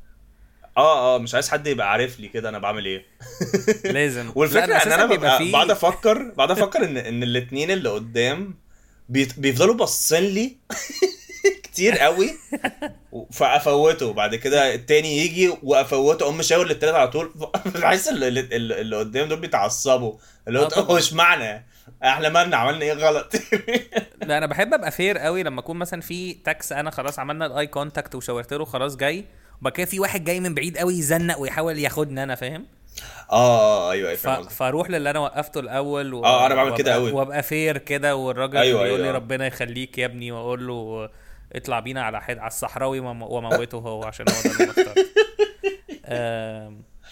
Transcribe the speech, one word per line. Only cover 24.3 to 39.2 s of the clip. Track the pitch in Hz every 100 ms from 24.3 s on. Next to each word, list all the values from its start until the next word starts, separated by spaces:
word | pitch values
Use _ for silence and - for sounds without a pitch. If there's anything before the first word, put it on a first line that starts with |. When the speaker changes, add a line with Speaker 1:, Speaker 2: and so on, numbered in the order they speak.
| 147
Speaker 2:
انا | 151
بحب | 165 220
ابقى | 294 160
فير | - 190 180
قوي | 151 185
لما | 160 127
اكون | 143 170
مثلا | 175 170
في | - 180 180
تاكس، | - - 160 -
انا | 143 151
خلاص | 147 135 143
عملنا | 135 156 156
الاي | 131 143
كونتاكت | 143 147 147 139
وشاورت | 127 123 120 120
له | 147
خلاص | 156 127 139 131
جاي، | 139 175 202 - - -
وبعد | 131
كده | 151 180
في | 190
واحد | 190 196
جاي | 160 180
من | 180
بعيد | 143 165 151
قوي | 180
يزنق | 180 143 165 170 143
ويحاول | 135 - 165 147
ياخدني | 139 151 147 135
انا، | 135
فاهم؟ | 123 127 156 269 _ - - - - -
Speaker 1:
اه، | 107 123 113 107 101 87
اه، |
ايوه، | 98 90
ايوه، | 87
Speaker 2:
ف-، |
Speaker 1:
فاهم | 131 131
قصدك. | 92
Speaker 2:
فاروح | - 131 151 175
للي | 165 143
انا | 151
وقفته | 143 147 147 151
الاول | 120 131 143 143 139
و-، | 123
Speaker 1:
اه، | 117 127 131
انا |
بعمل | 131 135 123
كده | 135
Speaker 2:
وابقى، | 120 123
Speaker 1:
قوي. | 139
Speaker 2:
وابقى | 135 147
فير | - 156 156 139
كده، | - 143 143 139
والراجل | 131 123 135 139
Speaker 1:
ايوه، | 127 113 98
Speaker 2:
يقول | 98
لي | 87
Speaker 1:
ايوه. |
Speaker 2:
ربنا | 127